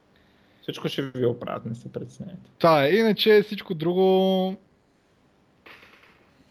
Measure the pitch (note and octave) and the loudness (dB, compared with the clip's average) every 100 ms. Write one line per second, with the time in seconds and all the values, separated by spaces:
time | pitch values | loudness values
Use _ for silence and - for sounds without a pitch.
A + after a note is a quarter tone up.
0 | _ _ _ _ _ _ - - D#3+ - | _ _ _ _ _ _ -16 -10 -8 -6
1 | C#3 B2+ A#2+ A#2+ - A2+ - B2 - - | -8 -2 -2 -4 -8 -10 -10 -12 -14 -14
2 | - - - - - - E3+ D#3 C#3 G3+ | -14 -16 -18 -18 -20 0 4 4 4 2
3 | A3+ G3 A3 G#3+ G#3 G3+ - E3 D#3+ F3+ | 2 2 4 4 4 -4 -10 -6 -2 2
4 | F#3+ F#3+ F#3+ F#3+ F#3+ F#3+ _ _ _ _ | 4 4 2 0 -2 -6 _ _ _ _
5 | _ _ _ _ _ _ - - - _ | _ _ _ _ _ _ -20 -20 -20 _
6 | _ _ _ _ _ | _ _ _ _ _